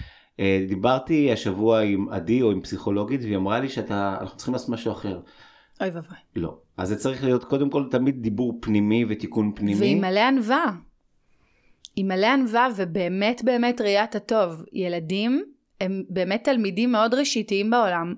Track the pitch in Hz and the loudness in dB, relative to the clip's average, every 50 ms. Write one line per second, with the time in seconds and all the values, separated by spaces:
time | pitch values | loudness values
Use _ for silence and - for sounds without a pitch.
0 | - - - - _ _ _ - 98 98 95 95 95 95 101 92 104 120 131 131 | -16 -18 -18 -20 _ _ _ -2 2 2 2 2 2 0 -2 0 2 2 2 2
1 | - - 165 151 147 135 113 104 - 110 92 98 107 113 113 110 107 104 101 95 | 0 0 2 4 4 4 2 0 0 -2 -2 2 2 4 4 4 4 2 0 0
2 | 101 - 104 95 82 95 113 127 127 110 101 92 - - 101 90 - 107 101 104 | -2 -2 -4 -4 -2 0 2 2 4 2 2 0 -4 -6 -10 -6 -4 -2 -2 -2
3 | 104 110 139 135 120 107 101 95 95 98 107 120 135 131 127 117 104 - 104 101 | -2 -2 -4 -4 -4 -4 -2 -2 0 0 0 -2 -2 -4 -4 -6 -6 -4 -4 -2
4 | 101 98 95 95 95 92 - - - 127 127 120 - - 113 113 - 113 107 - | -2 -2 -4 -6 -8 -10 -12 -10 -6 -6 -6 -4 -4 -6 -6 -4 -4 -6 -6 -4
5 | - 101 92 87 - - - - - - _ _ _ _ - - 196 190 165 170 | -6 -8 -8 -8 -12 -16 -20 -20 -20 -20 _ _ _ _ -10 -6 -6 -6 -6 -8
6 | 160 - 180 - _ _ - - 82 80 - - _ _ _ - 92 92 107 - | -12 -16 -18 -20 _ _ -6 -6 -6 -6 -6 -12 _ _ _ -6 -4 -4 -2 -2
7 | - 131 131 127 139 127 123 123 127 - 143 135 143 139 147 147 139 123 131 127 | -2 -4 -2 0 0 2 2 2 2 0 0 0 0 0 0 -2 0 0 0 2
8 | 127 139 135 127 113 110 101 117 127 120 113 - - 113 104 104 104 104 110 117 | 2 0 0 -2 -2 -4 -2 -2 -2 -2 -4 -4 -2 0 2 2 4 4 4 2
9 | 120 104 107 107 - - - 117 107 104 104 - 101 101 101 101 - - - 202 | 2 0 -2 -4 -6 -4 0 0 0 0 0 -2 0 0 2 2 2 4 4 2
10 | 190 185 185 202 226 262 269 262 220 214 254 302 339 247 190 170 - - _ _ | 2 2 2 2 4 4 4 2 2 2 2 2 2 0 -2 -6 -10 -20 _ _
11 | _ _ _ _ _ _ _ _ _ _ _ _ _ _ _ _ - - _ 202 | _ _ _ _ _ _ _ _ _ _ _ _ _ _ _ _ -20 -10 _ -4
12 | 190 196 190 185 202 226 269 269 262 226 214 233 247 262 226 190 190 170 160 190 | -2 -2 0 2 2 4 4 4 2 2 2 2 2 2 2 -2 -4 -2 -2 -2
13 | 175 175 185 190 202 220 240 247 220 254 247 240 240 247 240 240 220 202 196 202 | -2 0 0 0 0 0 0 0 0 0 2 2 2 2 0 2 2 2 4 2
14 | 214 226 - 208 202 - 226 220 196 175 165 160 - - - - 180 175 175 175 | 2 0 -2 -6 -4 0 2 2 2 2 -2 -6 -14 -8 -6 -4 -2 -2 -2 -4
15 | 160 156 185 202 214 233 262 311 415 - - _ _ _ _ - 190 185 196 190 | -4 -4 -2 0 0 0 0 0 -2 -6 -12 _ _ _ _ -6 -4 -4 -4 -4
16 | 185 - 180 185 180 180 196 226 233 294 269 233 214 196 175 196 233 247 240 214 | -6 -4 -2 -2 0 0 0 0 2 2 2 2 2 0 0 0 0 2 4 4
17 | 220 233 240 262 294 277 - 220 214 - 202 196 202 220 233 247 226 190 180 170 | 2 2 2 0 0 0 0 -2 -2 0 0 0 2 2 2 2 2 2 2 0
18 | 170 175 175 | -2 -4 -6